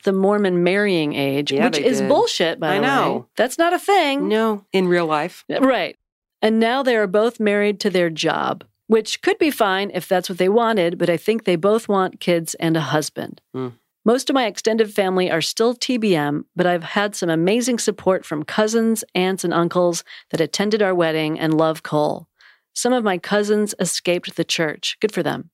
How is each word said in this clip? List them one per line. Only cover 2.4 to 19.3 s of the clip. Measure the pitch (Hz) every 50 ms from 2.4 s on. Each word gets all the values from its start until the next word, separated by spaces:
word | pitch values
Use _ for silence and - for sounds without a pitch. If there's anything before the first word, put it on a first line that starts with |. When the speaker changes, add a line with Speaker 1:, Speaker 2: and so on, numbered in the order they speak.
| 180 160 - -
Speaker 1:
by | 165 156
Speaker 2:
I | 147
Speaker 1:
the | 202
way. | 226 269
Speaker 2:
know. | 277 247 180 143 127 127 - _ -
Speaker 1:
That's | - 220 254 - -
not | 330 349
a | 359 -
thing. | - - 302 381 311 285 269 285 294 202
Speaker 2:
No, | 214 220 220 220 214 202 - _
in | - 190 185
real | 175 180 175 170
life. | 156 156 147 156 185 - - - -
Speaker 1:
Right. | 151 - 269 269 247 208 175 - - _ _ _ _ _ _ _ _ -
And | 208 220 220 226
now | 226 226 247 277 269
they | 254 233
are | 220 208 190
both | 180 208 220 240 226 -
married | 214 202 202 208 208 208 208 -
to | - 202
their | 180 185 175 170
job, | 160 151 165 156 - 151 143 127 - - - _ _ _ _
which | - 220 220 220 - - -
could | - 359 415 -
be | 349 294
fine | 254 - 220 196 185 190 202 196 -
if | 175 - -
that's | 190 180 175 -
what | 185 170
they | 180 185
wanted, | 208 240 233 226 226 196 170 170 180
but | - 170 170
I | 170
think | 156 - - 220 226 -
they | 190 180
both | 165 160 202 214 226 - -
want | 202 196 185 175 - -
kids | - 180 175 170 165 - -
and | - 170 165 160
a | 160
husband. | 151 131 143 156 151 - - - - - - - _ _ -
Speaker 2:
Mm. | 131 131 123 117 _ _ _ _ _ -
Speaker 1:
Most | 208 240 262 262 -
of | 277
my | 269 247
extended | 208 - - - 220 220 220 220 208 214
family | 214 196 185 185 185 185 156
are | - 143
still | 147 - - - 226 240 240
T | 247 - - 254 233
B | 220 208 175
M, | 151 147 147 147 - - _ -
but | 175 180
I've | 180 175 170 170
had | - - 208 202 208 202
some | - 185 170
amazing | 160 165 165 185 214 247 233 254 233 220
support | - 220 190 - - 190 190 180 -
from | - 160 147 147
cousins, | - - - 214 214 226 233 226 226 226 - - - -
aunts, | 180 185 185